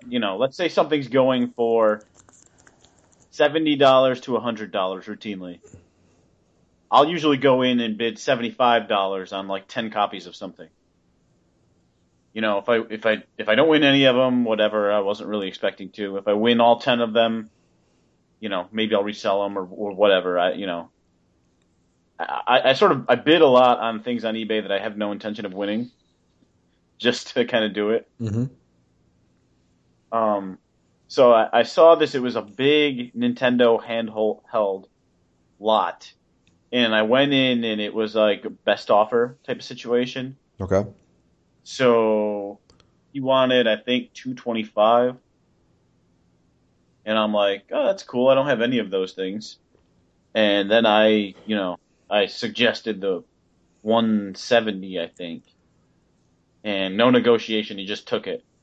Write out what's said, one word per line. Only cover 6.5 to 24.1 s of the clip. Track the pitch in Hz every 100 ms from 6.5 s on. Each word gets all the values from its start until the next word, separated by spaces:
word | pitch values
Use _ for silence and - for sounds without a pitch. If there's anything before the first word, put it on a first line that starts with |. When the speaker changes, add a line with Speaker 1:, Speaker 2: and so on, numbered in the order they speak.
| _ _ _ _
Speaker 1:
I'll | 117 151
usually | 175 151 139
go | 139 127
in | 127 123
and | 117 107
bid | 117 110
seventy-five | - 127 117 107 123 117 107
dollars | 104 95 98 92
on, | 98 98
like, | 98 -
ten | 127 113
copies | 104 101 95 87
of | -
something. | 95 85 82 _ _ _ _ _ _ _ _ _ _ _ _ _ _ _ _
You | 107
know, | 110 101
if | 101
I, | 117
if | 113 107 113
I, | 107 - -
if | 107
I |
don't | 110 160
win | 151
any | 143 139
of | 135 123
'em, | 131 123
whatever, | 117 107 107 107 101
I | 104
wasn't | 98 104 -
really | 104 95
expecting | - 101 - 95
to. | - 101 98
If | 101
I |
win | 104 113 117
all | 117 117
ten | - 120
of | 117
them, | 113 117 113 110 _ _ _ _ _ _ _ _ _
you | 110
know, | 95 90
maybe | 110 110
I'll | 104
resell | 104 104 107 98
'em | 101 101
or, | 92
or | 95 104
whatever. | 95 104 92 90 90
I, | 90
you | 90 98
know, | 85 82 _ _ _ _ _ _ _ _ _ _ _ _ _
I, | - 64 -
I, | 127 127
I |
sort | 135 202
of, | 139 110
I | 120
bid | 147 165
a | 156
lot | 123 127 120
on | 113 110
things | 117